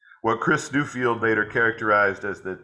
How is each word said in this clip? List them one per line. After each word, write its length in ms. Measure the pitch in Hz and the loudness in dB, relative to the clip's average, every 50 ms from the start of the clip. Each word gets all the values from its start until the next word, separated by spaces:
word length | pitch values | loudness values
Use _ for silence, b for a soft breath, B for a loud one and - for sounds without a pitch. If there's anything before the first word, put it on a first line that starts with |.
| b b b b | b b b b
What 200 | b 110 117 113 | b -2 -2 0
Chris 280 | - - 160 147 - - | 2 0 0 0 -2 -2
Newfield 540 | 127 143 147 - - 123 127 120 113 110 113 | -2 -2 -2 -2 -4 -2 0 0 0 0 0
later 220 | 113 110 107 110 | 2 2 2 0
characterized 760 | 107 - 123 117 113 110 - 113 107 104 104 104 98 95 - - | 0 0 0 0 0 0 -2 0 2 4 4 4 2 0 -2 -6
as 180 | 101 95 - | -8 -8 -8
the 180 | - 95 92 - | -8 -10 -10 -10